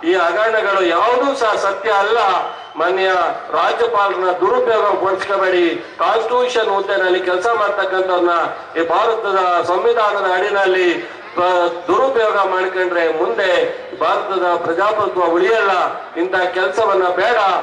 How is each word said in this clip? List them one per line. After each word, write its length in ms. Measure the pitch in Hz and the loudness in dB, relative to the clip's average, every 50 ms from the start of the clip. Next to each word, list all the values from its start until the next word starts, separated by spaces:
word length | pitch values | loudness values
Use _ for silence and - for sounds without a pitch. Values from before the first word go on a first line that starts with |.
| 160 | 0
ಈ 100 | 165 180 185 170 | 0 2 2 2
ಹಗರಣಗಳು 580 | 170 175 208 214 226 220 220 214 202 196 190 185 170 165 | 0 2 0 0 0 0 0 0 0 0 2 2 2 2
ಯಾವುದೂ 320 | 175 196 226 247 254 277 277 269 - 233 | 2 2 2 2 2 2 0 0 0 0
ಸಹ 120 | 220 202 - 202 | 0 0 0 0
ಸತ್ಯ 240 | 196 196 196 - 226 208 196 196 | -2 -2 -2 -2 0 0 2 2
ಅಲ್ಲ. 160 | 208 226 233 214 196 185 170 - - - - - - - 151 | 2 2 2 2 2 0 0 -2 -4 -10 -12 -16 -16 -6 -2
ಮಾನ್ಯ 300 | 156 175 185 190 190 190 185 180 170 156 139 - - - - 156 | -2 0 0 2 2 2 2 2 0 0 -2 -6 -8 -4 -2 0
ರಾಜ್ಯಪಾಲರನ್ನ 720 | 170 202 220 - 233 - - 202 202 202 190 180 185 185 180 - | 0 0 0 0 0 0 2 0 0 0 0 -2 0 -2 0 2
ದುರುಪಯೋಗ 460 | 180 202 240 - - 233 226 214 208 208 196 170 175 | 2 2 2 2 2 2 2 2 2 2 0 0 0
ಪಡಿಸ್ಕೋಬೇಡಿ. 640 | 190 190 190 - - 202 190 190 185 185 180 175 165 151 - - - - - 165 | -2 -2 -2 -2 -2 -2 0 0 2 2 2 2 0 0 -4 -8 -12 -6 -2 0
ಕಾನ್ಸ್ಟಿಟ್ಯೂಷನ್ 720 | 180 208 226 220 226 240 247 247 247 - 233 220 202 196 | 0 0 0 0 0 0 0 0 0 0 -2 0 0 0
ಹುದ್ದೆನಲ್ಲಿ 440 | 196 196 196 202 196 185 185 180 185 185 180 | -2 -2 -2 -2 0 2 2 0 0 0 -2
ಕೆಲಸ 180 | 180 180 180 233 233 220 | -2 0 0 0 0 0
ಮಾಡ್ತಕ್ಕಂಥವ್ರನ್ನ, 760 | 208 196 202 - 190 185 185 185 185 185 180 180 170 175 170 170 156 - - - - - - 160 | 0 0 0 -2 -2 -2 0 -2 0 0 0 2 2 2 2 0 0 -2 -6 -10 -14 -8 -4 -4
ಈ 20 | 165 165 160 | -2 0 0
ಭಾರತದ 480 | 185 220 233 226 226 220 202 196 196 185 180 175 175 165 170 | 0 2 2 0 -2 -2 -2 0 0 2 2 2 0 0 0
ಸಂವಿಧಾನದ 580 | 180 185 - 233 233 233 214 208 202 202 190 185 180 185 | 0 2 2 2 2 2 2 0 0 0 -2 0 0 0
ಅಡಿನಲ್ಲಿ 500 | 196 208 208 196 196 185 185 185 180 175 165 - - - - - - - - | 0 0 0 0 2 2 2 2 2 2 0 -2 -6 -10 -14 -16 -16 -10 -4
ಪ್ರ-, 340 | 170 175 180 185 175 175 - - - 175 - | 0 0 2 2 2 2 0 -2 -4 -2 0
ದುರುಪಯೋಗ 480 | 175 - 262 269 - 233 220 208 196 202 190 185 185 | 2 2 2 2 2 2 2 2 2 0 0 0 0
ಮಾಡ್ಕೊಂಡ್ರೆ 500 | 185 185 185 180 185 185 180 175 170 165 165 160 156 | -2 -2 -2 -2 -2 -2 0 0 0 0 0 0 0
ಮುಂದೆ 300 | 175 - 233 220 202 185 175 165 156 - - - - - - - 151 | -2 -2 0 0 0 2 2 2 0 -2 -4 -8 -12 -14 -8 -2 0
ಭಾರತದ 440 | 165 196 202 190 - 190 180 175 180 175 175 - | 0 0 0 -2 -4 -4 -2 0 0 0 0 -2
ಪ್ರಜಾಪ್ರಭುತ್ವ 600 | 151 165 165 196 208 214 214 208 190 - 180 180 165 165 | -2 -2 0 0 0 0 0 -2 -2 0 0 0 2 2
ಉಳಿಯಲ್ಲ. 360 | 175 185 226 226 220 208 196 190 180 160 139 - - - - - 165 | 2 2 2 2 2 2 2 2 0 0 -2 -4 -8 -12 -12 -6 -4
ಇಂಥ 140 | 170 185 185 185 180 180 180 | -4 -2 0 0 -2 0 -2
ಕೆಲಸವನ್ನ 520 | 185 185 190 190 - 220 208 196 190 185 180 180 180 | -2 -2 -2 0 0 0 2 2 2 0 0 0 0
ಬೇಡ. 200 | 190 226 240 226 202 190 180 160 | 0 0 2 2 2 0 0 0